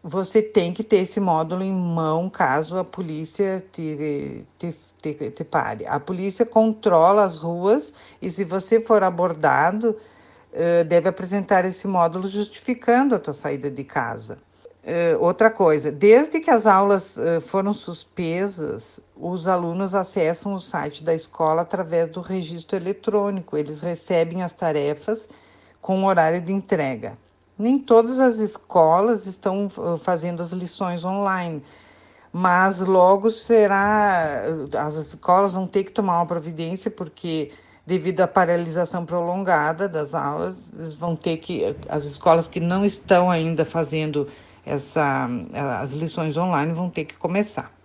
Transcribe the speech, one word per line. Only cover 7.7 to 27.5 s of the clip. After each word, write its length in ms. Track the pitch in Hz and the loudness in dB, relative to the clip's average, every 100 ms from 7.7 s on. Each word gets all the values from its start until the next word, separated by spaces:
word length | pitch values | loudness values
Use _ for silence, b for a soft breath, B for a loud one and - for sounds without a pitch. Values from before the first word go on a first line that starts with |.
| 254 - B B B | 2 0 B B B
e, 100 | 185 | -10
se 120 | 170 | -6
você 360 | 180 185 185 226 | -4 -4 2 0
for 240 | 226 220 | 4 4
abordado, 920 | 190 170 180 160 156 135 160 214 233 214 B B B B B | 4 2 -2 2 2 4 2 2 -2 -2 B B B B B
eh, 300 | - 170 170 | -2 2 2
deve 260 | 160 170 170 | 4 4 2
apresentar 560 | 180 185 202 185 190 185 | -4 -4 -4 2 2 2
esse 220 | 185 196 | -4 -2
módulo 400 | 185 170 180 190 | 2 2 0 -6
justificando 840 | 202 208 - - 247 - 240 277 | -4 -6 -8 -6 -2 2 2 4
a 60 | 214 | 0
tua 140 | - | -2
saída 360 | 143 147 143 139 | -8 -6 -6 -6
de 140 | 139 | -10
casa. 540 | 135 143 117 113 110 104 _ B B _ - | -6 -4 -4 -8 -14 -18 _ B B _ -6
Eh, 300 | 170 170 156 | -2 0 2
outra 320 | 175 180 220 | 2 4 2
coisa, 400 | 220 165 151 147 | 4 2 4 -2
desde 520 | 147 202 233 302 330 | 2 8 8 6 -2
que 100 | 320 | 2
as 140 | 240 214 | 4 6
aulas, 520 | 190 202 196 185 - | 6 6 2 0 -4
eh, 220 | 165 165 | -2 -2
foram 340 | 160 196 196 | -2 -2 -2
suspesas, 1300 | 208 - 170 - - 170 170 202 180 151 113 - - _ - | -4 -8 -14 -14 -6 -4 -2 -4 -4 -8 -8 -12 -20 _ -12
os 320 | 165 185 170 | -8 -4 0
alunos 480 | 180 175 175 196 196 | 0 0 -4 -2 -2
acessam 580 | 190 202 160 170 202 | -2 0 0 0 -6
o 60 | 196 | -8
site 440 | - - 147 147 156 | -6 -8 -8 -6 -4
da 100 | 160 | -2
escola 460 | - - 160 160 | -4 -2 0 2
através 480 | 170 190 165 170 165 | -2 -4 -2 -2 -2
do 100 | 175 | -6
registro 560 | 170 190 160 170 - 190 | -6 -6 -6 -12 -6 -6
eletrônico. 840 | 175 202 - 208 202 190 165 151 | -4 -6 -2 0 0 -4 -6 -6
Eles 220 | 147 151 | -6 -6
recebem 640 | 175 165 - 175 165 175 | -8 -8 0 0 2 -2
as 80 | 175 | -6
tarefas 760 | - 170 151 143 147 - 220 - b b b b b | -4 -2 0 -2 -4 -4 -6 -8 b b b b b
com 220 | - 190 | -2 0
horário 380 | 190 175 160 180 | 2 4 2 0
de 100 | 170 | -2
entrega. 680 | 196 190 175 139 117 120 113 _ _ _ | -6 -2 -2 -2 -6 -10 -14 _ _ _